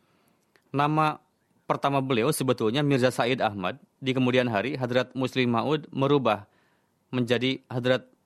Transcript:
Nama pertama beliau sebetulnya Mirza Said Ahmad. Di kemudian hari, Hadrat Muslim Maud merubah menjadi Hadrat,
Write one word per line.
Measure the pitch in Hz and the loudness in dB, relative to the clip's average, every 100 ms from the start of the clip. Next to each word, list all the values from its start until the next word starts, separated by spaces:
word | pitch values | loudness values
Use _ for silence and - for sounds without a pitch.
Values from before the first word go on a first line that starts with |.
| _ _ _ _ _ _ _ | _ _ _ _ _ _ _
Nama | 135 147 156 156 - _ _ _ _ - | -2 0 2 0 -2 _ _ _ _ -6
pertama | 147 139 139 | -2 0 0
beliau | 135 120 131 | 0 0 0
sebetulnya | - 131 120 110 131 | 0 0 0 0 0
Mirza | 147 135 127 | 2 2 2
Said | - 120 127 | 2 0 0
Ahmad. | 104 101 90 131 - _ | -2 -2 -6 -6 -14 _
Di | 131 | -4
kemudian | 131 127 127 123 | 0 2 2 2
hari, | 104 120 | 0 -2
Hadrat | 151 123 123 127 | -4 -2 -2 -2
Muslim | 135 127 131 123 | -4 -4 0 0
Maud | 117 120 151 - | 0 0 -4 -4
merubah | 135 135 147 117 101 - _ _ _ _ _ _ | -2 2 2 2 0 -4 _ _ _ _ _ _
menjadi | 127 117 117 127 131 - | -2 0 0 0 -4 -6
Hadrat, | 123 123 127 - _ | -2 0 0 -2 _